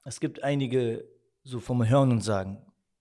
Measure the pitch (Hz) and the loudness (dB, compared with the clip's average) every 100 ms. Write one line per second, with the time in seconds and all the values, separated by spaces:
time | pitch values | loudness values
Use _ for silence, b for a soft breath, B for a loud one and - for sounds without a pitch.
0 | - - 156 - 139 143 131 127 117 113 | -16 -8 -8 -4 -2 0 0 0 0 -4
1 | - _ _ _ 135 123 - 123 110 139 | -10 _ _ _ -12 -10 -2 0 4 6
2 | 135 117 101 101 95 101 - _ _ _ | 6 2 0 -2 -2 -10 -16 _ _ _